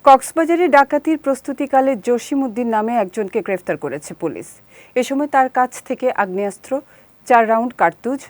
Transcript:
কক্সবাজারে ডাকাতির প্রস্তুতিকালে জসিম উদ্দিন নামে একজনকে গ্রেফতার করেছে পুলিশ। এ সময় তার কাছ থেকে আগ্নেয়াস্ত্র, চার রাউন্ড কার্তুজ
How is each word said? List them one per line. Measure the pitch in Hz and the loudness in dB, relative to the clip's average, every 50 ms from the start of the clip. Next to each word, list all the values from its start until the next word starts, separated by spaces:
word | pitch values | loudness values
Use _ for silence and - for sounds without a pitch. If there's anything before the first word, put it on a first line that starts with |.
| _ | _
কক্সবাজারে | 285 269 262 - - - 320 330 311 339 330 359 349 277 | 8 6 6 6 -4 -2 -2 0 0 2 2 2 4 4
ডাকাতির | 277 277 269 294 294 285 311 320 294 - | 4 4 4 0 -2 0 0 -2 -2 0
প্রস্তুতিকালে | 277 269 254 _ - 269 - 285 269 - 262 269 269 269 208 180 | -4 -4 -4 _ -10 -6 -6 -6 2 2 2 2 2 0 -2 -2
জসিম | 240 240 233 - - 285 277 269 | -2 -2 -2 -2 -4 -4 -2 -2
উদ্দিন | 254 202 233 247 233 220 | -4 -4 -4 -4 -2 -2
নামে | 214 214 226 240 240 | -2 -2 0 0 -2
একজনকে | 202 185 - 226 214 185 - 226 180 | -2 -2 -4 -6 -8 -4 -4 -6 -4
গ্রেফতার | - 196 180 - - 165 151 - | -2 -6 -4 -4 -6 -6 -6 -6
করেছে | 139 123 147 - - 175 _ | -8 -8 -8 -12 -14 -12 _
পুলিশ। | - 160 113 82 139 - - _ _ _ _ - - _ _ 247 | -8 -6 -6 -8 -14 -16 -20 _ _ _ _ -20 -20 _ _ -4
এ | 247 - | -2 -2
সময় | 277 269 294 294 - | -2 -4 -4 0 2
তার | 269 262 262 _ 254 | 0 0 2 _ -2
কাছ | 254 247 - - - - | -2 -2 -4 -16 -10 -10
থেকে | 262 - - 254 - - | -8 -4 -4 -4 -2 -2
আগ্নেয়াস্ত্র, | 202 190 180 190 202 202 190 - - - 262 277 285 _ _ _ _ _ _ _ _ - | -4 -2 -2 -4 -4 -4 -6 -10 -10 -8 -8 -8 -8 _ _ _ _ _ _ _ _ 2
চার | 254 233 226 214 | 4 4 4 2
রাউন্ড | 226 226 233 247 - - | 0 -2 -2 -4 -2 0
কার্তুজ | 185 170 165 _ - 233 269 269 - - | 0 0 0 _ -8 -8 -8 -8 -10 -18